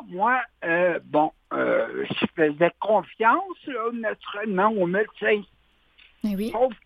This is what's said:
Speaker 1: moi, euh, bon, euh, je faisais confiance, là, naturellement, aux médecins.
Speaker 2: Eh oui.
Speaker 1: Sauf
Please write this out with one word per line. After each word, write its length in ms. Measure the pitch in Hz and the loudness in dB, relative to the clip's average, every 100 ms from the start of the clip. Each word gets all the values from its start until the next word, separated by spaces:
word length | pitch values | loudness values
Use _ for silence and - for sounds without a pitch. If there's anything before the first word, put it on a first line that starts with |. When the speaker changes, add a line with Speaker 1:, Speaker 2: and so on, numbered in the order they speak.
| 220 | -4
Speaker 1:
moi, 340 | 180 - 254 - - | -2 0 0 -4 -8
euh, 360 | 175 170 180 170 | -2 0 2 0
bon, 280 | 127 147 151 _ - | -2 0 0 _ -8
euh, 500 | 139 123 - - 127 135 | -4 0 0 0 -4 -6
je 160 | - 208 - | -2 -2 2
faisais 360 | 151 147 170 - | 0 4 0 0
confiance, 880 | 196 208 160 - 220 302 392 - 311 | 0 0 0 0 2 2 -2 -10 -8
là, 240 | 240 226 | -6 -4
naturellement, 760 | 240 214 196 - 202 220 185 208 | -4 -6 -8 -10 -8 -2 2 2
aux 180 | 220 175 | 4 0
médecins. 560 | 190 214 - 214 208 196 _ _ _ _ _ _ - 214 | 0 -2 -2 0 0 -2 _ _ _ _ _ _ -6 -4
Speaker 2:
Eh 80 | 190 | -2
oui. 140 | 220 | -2
Speaker 1:
Sauf 220 | 240 254 208 | 2 0 0